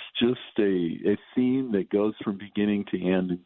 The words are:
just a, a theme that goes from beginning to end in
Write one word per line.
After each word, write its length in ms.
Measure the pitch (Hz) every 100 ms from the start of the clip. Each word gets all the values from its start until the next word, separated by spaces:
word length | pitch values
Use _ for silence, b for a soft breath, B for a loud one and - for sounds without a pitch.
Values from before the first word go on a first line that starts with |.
| - -
just 200 | 120 127 - -
a, 540 | 101 92 85 - 90
a 60 | 104 - -
theme 380 | 127 131 131
that 160 | 101 90
goes 240 | 101 107 107
from 140 | - 98
beginning 460 | 101 - 104 104 101
to 80 | 95
end 300 | 90 92 92
in 100 | 90